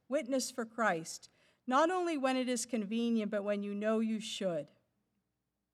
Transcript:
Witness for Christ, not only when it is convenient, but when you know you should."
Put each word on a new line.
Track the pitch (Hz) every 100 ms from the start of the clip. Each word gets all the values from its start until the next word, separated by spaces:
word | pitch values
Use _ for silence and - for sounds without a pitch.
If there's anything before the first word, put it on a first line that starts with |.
| _
Witness | 269 240 269 247
for | -
Christ, | 226 233 220 170 165 - - _ _ _ -
not | 254 330
only | 370 349 302
when | 262 262
it | 247
is | 247 -
convenient, | 233 196 226 233 226 202
but | 214
when | 202 202
you | 202
know | 202 214 220
you | 226 220
should." | - - 190 165 143 _ _ _ _ _ _ _ _ _ _